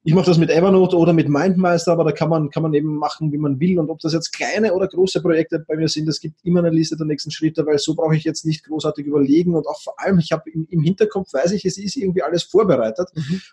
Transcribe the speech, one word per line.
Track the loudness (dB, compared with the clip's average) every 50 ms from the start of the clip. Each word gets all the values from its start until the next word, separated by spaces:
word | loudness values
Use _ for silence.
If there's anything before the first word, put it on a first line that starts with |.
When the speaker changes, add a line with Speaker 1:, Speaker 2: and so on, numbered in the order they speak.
| 0
Speaker 1:
Ich | 2
mache | 4 4 4
das | 4 4
mit | 4 4 4
Evernote | 4 4 4 4 6 4 4 4 4 4
oder | 4 4 4
mit | 4 2 2
MindMeister, | 0 0 2 2 2 2 2 2 2 0 0 0
aber | 0 2 2
da | 0
kann | 0 -2 0 0
man, | 0 0 -2 -2
kann | -4 -4
man | -2 0 0
eben | 0 0 -2 -2 -4
machen, | -4 -6 -6 -4 -4 -4
wie | -2 -2
man | -2 -2 -2 0
will. | 0 0 0 0
Und | -2 -4
ob | -6 -6
das | -4 -4
jetzt | -4 -4 -4 -6
kleine | -8 -6 -6 -4 -2 0 0 0 0
oder | 0 -2
große | -2 0 0 0 0 0 0
Projekte | 0 2 2 2 0 0 -4 -6 -6
bei | -4 -4
mir | -2 -2 -2
sind, | -2 -2 -4 -4
es | -4 -6
gibt | -8 -12 -14 _ -2
immer | 0 2 2
eine | 2 2
Liste | 2 2 0 0 -2 -6
der | -4
nächsten | -4 -4 -6 -8 -10
Schritte, | -6 -2 -2 -2 0 -2 0
weil | 0 0 0
so | 0 -2 -2
brauche | -2 0 0 0
ich | 0
jetzt | 0 -2 -4 -4 -4
nicht | -4 -4 -4 -6
großartig | -8 -8 -4 -4 -4 -4 -4 -4
überlegen. | -2 0 2 2 4 4 2 4 2 0
Und | 0 -2
auch | -4 -6 -10
vor | -10 -14 -10 -6
allem, | -2 2 2 2
ich | 2 2
habe | -2 -4 -4 -6
im, | -8 -8 -6 -4
im | -2 0
Hinterkopf, | 0 0 0 0 0 0 -2 -4 -6 -4
weiß | -2 -2 0 0
ich, | 0 -2 -2
es | -4 -6 -6
ist | -8 -8 -6
irgendwie | -4 -4 -2 -2 -2
alles | -2 -2 -2 -4
vorbereitet. | -2 0 2 2 4 4 2 2 0 -2 -2 -4 -6 -6 -6
Speaker 2:
Mhm. | -8 -6 -6 -6 -8 -8 -12